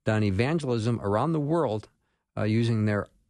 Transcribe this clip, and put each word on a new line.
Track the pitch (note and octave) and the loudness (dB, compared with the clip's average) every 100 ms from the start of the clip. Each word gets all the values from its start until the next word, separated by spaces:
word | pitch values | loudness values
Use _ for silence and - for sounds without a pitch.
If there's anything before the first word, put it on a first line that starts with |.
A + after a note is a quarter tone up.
| - | -2
done | A2 | 0
evangelism | G#2 F#2+ B2 E3 C3 A#2+ A2 A#2 | 2 0 0 -2 -2 -2 0 -2
around | G2+ G#2 D3 | 0 0 0
the | D#3+ | -2
world, | C#3+ E3+ C#3 G#2+ - _ _ _ _ - | 0 0 0 -2 -6 _ _ _ _ -4
uh, | |
using | G#2+ A2 A#2 A2+ G#2+ | 0 2 2 2 2
their | G#2 - _ _ | 0 -4 _ _